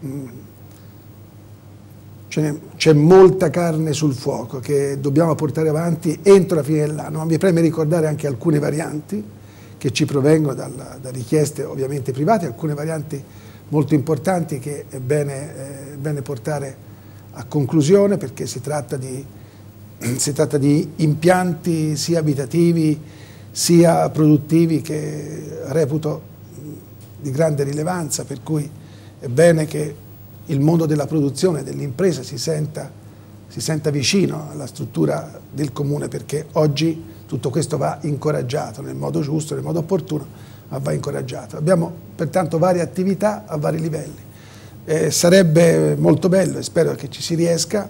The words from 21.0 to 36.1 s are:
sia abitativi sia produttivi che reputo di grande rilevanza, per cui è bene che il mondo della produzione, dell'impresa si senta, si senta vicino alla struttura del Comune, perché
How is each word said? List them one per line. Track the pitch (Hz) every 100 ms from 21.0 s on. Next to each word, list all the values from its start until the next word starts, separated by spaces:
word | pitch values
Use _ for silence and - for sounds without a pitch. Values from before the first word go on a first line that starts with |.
| 151 147 170 185 180 170 - 165 156 147
sia | - 170
abitativi | 156 139 131 165 170 170 156 151 - - - - -
sia | - - 170 170 165 160
produttivi | 151 156 151 147 160 170 156
che | - 151 151 151 147 - - - -
reputo | 143 147 151 151 143 - - - - 151 - - - - -
di | 147
grande | 131 160 147
rilevanza, | 139 147 160 180 151 -
per | - 135
cui | - 156 151 - - - - -
è | 135
bene | 123 170 160 156
che | 151 151 - - - - - -
il | 143
mondo | 147 170 160
della | 151 135
produzione, | 156 143 - 185 151
dell'impresa | 135 143 143 123 190 131
si | - 135
senta, | 143 156 151 - 139 - - - - - -
si | -
senta | 113 156 156
vicino | 143 123 202 156 151 -
alla | 151 131
struttura | - 123 165 147 147 - - -
del | 135 147
Comune, | - 143 147
perché | 139